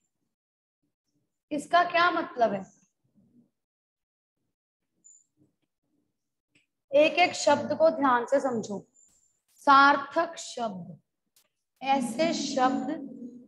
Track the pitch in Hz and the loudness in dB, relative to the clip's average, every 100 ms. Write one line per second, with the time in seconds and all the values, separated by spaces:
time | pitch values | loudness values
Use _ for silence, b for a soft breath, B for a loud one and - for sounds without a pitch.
0 | _ _ _ _ _ _ _ _ _ _ | _ _ _ _ _ _ _ _ _ _
1 | _ _ _ _ _ 302 - 339 349 339 | _ _ _ _ _ -10 0 0 2 2
2 | 349 330 - 254 220 196 185 _ _ _ | 0 0 -6 -2 -2 -2 -10 _ _ _
3 | _ _ _ _ _ _ _ _ _ _ | _ _ _ _ _ _ _ _ _ _
4 | _ _ _ _ _ _ _ _ _ _ | _ _ _ _ _ _ _ _ _ _
5 | _ - _ _ _ _ _ _ _ _ | _ -20 _ _ _ _ _ _ _ _
6 | _ _ _ _ _ _ _ _ _ 277 | _ _ _ _ _ _ _ _ _ 4
7 | 311 311 359 - 311 285 - 302 320 320 | 4 4 0 2 0 0 0 2 2 2
8 | 269 240 - 277 269 233 160 101 - _ | 2 2 0 0 0 -4 -6 -10 -12 _
9 | _ _ _ _ _ _ - 277 285 285 | _ _ _ _ _ _ 4 6 6 4
10 | - 330 339 - - - 226 185 170 160 | 0 -4 -4 -6 -14 -10 -10 -10 -16 -20
11 | _ _ _ _ _ _ _ _ 269 277 | _ _ _ _ _ _ _ _ -2 0
12 | - - 330 - - 269 254 - 277 320 | -2 -2 -2 -2 -4 0 0 0 -6 -8
13 | - - - - | -12 -16 -16 -18